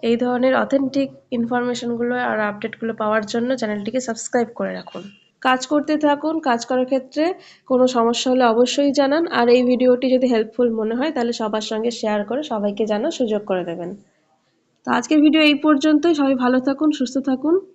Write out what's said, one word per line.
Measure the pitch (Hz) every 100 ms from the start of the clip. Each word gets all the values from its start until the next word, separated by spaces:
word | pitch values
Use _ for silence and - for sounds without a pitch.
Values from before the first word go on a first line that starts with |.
| 233
এই | 233
ধরনের | 247 247 262 254
অথেন্টিক | 214 277 269 277 269 - _ 247
ইনফরমেশনগুলো | 233 247 247 240 240 233 240 247 247
আর | 220 208
আপডেটগুলো | 208 226 - 226 226
পাওয়ার | 214 214 208
জন্য | 233 240 262
চ্যানেলটিকে | 220 208 202 247 247
সাবস্ক্রাইব | 226 - 247 233 -
করে | 190 185
রাখুন। | 180 196 196 - _ _
কাজ | 262 254 254
করতে | 294 294 302 302
থাকুন, | 285 302 320 302
কাজ | 233 -
করার | 254 254
ক্ষেত্রে | 269 262 285 330 381 - - _
কোনো | 254 254 247
সমস্যা | 233 240 262
হলে | 254 247
অবশ্যই | 226 247 - 285 277
জানান, | 269 294 339 247
আর | 240
এই | 247 247
ভিডিওটি | 247 254 247 262
যদি | 254 254
হেল্পফুল | 226 214 - 247 220
মনে | 220 233
হয় | 302
তাহলে | 285 233 233
সবার | 220 214 214
সঙ্গে | 220 226 226
শেয়ার | 220 208 202
করে | 247 302
সবাইকে | 220 208 202 220
জানার | 208 277 320
সুযোগ | 240 208 208
করে | 185 175
দেবেন। | 170 170 202 _ _ _ _ _ _ _ _ -
তো | 247
আজকের | 233 311
ভিডিও | 302 311 302
এই | 294
পর্যন্তই। | 302 294 311 302 339 302
সবাই | 269 262
ভালো | 247 254 254
থাকুন, | 277 311 294
সুস্থ | 247 269 269
থাকুন | 262 294 359 392